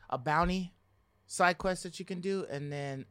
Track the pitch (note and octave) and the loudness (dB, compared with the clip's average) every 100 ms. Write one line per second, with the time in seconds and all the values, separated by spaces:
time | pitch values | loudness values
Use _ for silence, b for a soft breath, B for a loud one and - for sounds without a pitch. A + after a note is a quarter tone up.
0 | B C3 C#3 D3+ F3 F#3 F3+ _ _ _ | B -4 2 4 4 0 -2 _ _ _
1 | _ _ - - F3+ F3+ F#3+ F3+ F3+ - | _ _ -12 4 4 4 0 -2 -4 -10
2 | F3+ F3+ F#3+ G3 - C#3 C#3+ C#3+ C#3 C3+ | -8 -4 -2 -2 -2 -6 -4 -6 -6 -6
3 | - | -10